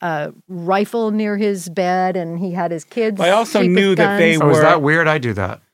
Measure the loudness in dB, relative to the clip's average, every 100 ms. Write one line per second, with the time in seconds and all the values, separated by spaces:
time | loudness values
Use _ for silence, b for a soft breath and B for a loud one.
0 | -6 -6 -6 -12 -14 -8 -2 -2 -2 -4
1 | -2 -2 -2 -2 -2 -4 -6 -4 -2 0
2 | -2 -2 -6 -6 -6 -4 -4 -6 -8 -4
3 | -4 0 2 2 0 0 2 2 2 2
4 | 2 2 2 4 4 4 4 4 2 2
5 | 2 0 -2 -4 -4 -8 _